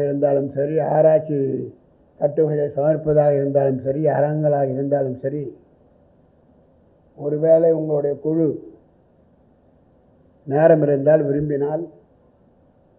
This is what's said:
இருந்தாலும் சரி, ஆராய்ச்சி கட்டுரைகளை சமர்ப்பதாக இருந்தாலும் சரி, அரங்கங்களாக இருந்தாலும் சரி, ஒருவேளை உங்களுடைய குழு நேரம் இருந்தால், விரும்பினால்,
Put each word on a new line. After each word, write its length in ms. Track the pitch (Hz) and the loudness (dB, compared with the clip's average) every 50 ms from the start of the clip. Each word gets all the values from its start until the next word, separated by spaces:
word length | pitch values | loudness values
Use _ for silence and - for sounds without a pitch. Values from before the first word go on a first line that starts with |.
| 143 | 0
இருந்தாலும் 460 | 143 143 143 143 143 139 139 139 139 | -2 -2 0 0 2 2 0 -2 -2
சரி, 260 | 139 135 143 147 156 160 | -4 -4 -4 -2 -2 -2
ஆராய்ச்சி 600 | 143 147 151 156 156 156 156 151 156 156 151 139 135 135 - - 123 117 - - _ _ _ _ _ _ _ - | -2 0 2 4 4 4 4 2 0 -2 -4 -4 -4 -4 -4 -6 -8 -10 -14 -20 _ _ _ _ _ _ _ -4
கட்டுரைகளை 480 | - 143 143 165 160 151 156 151 147 143 | -4 -2 0 0 0 0 0 -2 -4 -4
சமர்ப்பதாக 640 | - 139 143 156 156 151 156 156 151 151 147 147 143 | -4 -2 -2 -2 -2 -2 -2 0 2 2 2 2 2
இருந்தாலும் 480 | 139 139 139 139 143 143 143 135 127 | 0 0 0 0 0 0 0 -2 -2
சரி, 200 | 127 135 135 151 156 | -4 -4 -4 -2 -2
அரங்கங்களாக 680 | 147 135 139 143 147 151 151 156 147 147 139 139 135 | 0 0 0 0 0 0 0 0 0 0 0 -2 -2
இருந்தாலும் 460 | 127 131 139 139 143 139 135 131 127 127 | -4 -4 -4 -2 -2 -2 -2 -2 -6 -8
சரி, 240 | - 135 143 151 139 117 - - _ _ _ _ _ _ _ _ _ _ _ _ _ _ _ _ _ _ _ _ _ _ _ _ _ _ _ _ _ _ _ - | -8 -8 -6 -8 -8 -10 -14 -18 _ _ _ _ _ _ _ _ _ _ _ _ _ _ _ _ _ _ _ _ _ _ _ _ _ _ _ _ _ _ _ -10
ஒருவேளை 520 | 139 147 151 147 156 160 165 160 170 165 | -8 -6 -4 0 2 4 4 6 6 4
உங்களுடைய 420 | 165 160 156 156 151 147 143 143 143 | 2 2 0 -2 -2 -2 -2 -2 -4
குழு 320 | 143 - 151 160 165 165 147 - - - - - - _ _ _ _ _ _ _ _ _ _ _ _ _ _ _ _ _ _ _ _ _ _ _ _ _ _ _ _ _ _ _ _ - | -4 -4 -2 0 0 0 0 0 -4 -8 -18 -20 -20 _ _ _ _ _ _ _ _ _ _ _ _ _ _ _ _ _ _ _ _ _ _ _ _ _ _ _ _ _ _ _ _ -8
நேரம் 360 | 143 135 147 160 165 165 156 | -4 0 4 4 6 6 4
இருந்தால், 400 | 147 143 143 139 135 151 156 156 147 | 4 2 0 2 2 4 4 4 2
விரும்பினால், 600 | 139 139 147 151 147 147 139 143 147 156 160 170 - - - _ _ _ _ _ _ _ _ _ _ _ _ _ _ _ _ _ _ _ | 0 -2 -2 -2 -2 -2 -2 -4 -4 -4 -6 -8 -10 -16 -20 _ _ _ _ _ _ _ _ _ _ _ _ _ _ _ _ _ _ _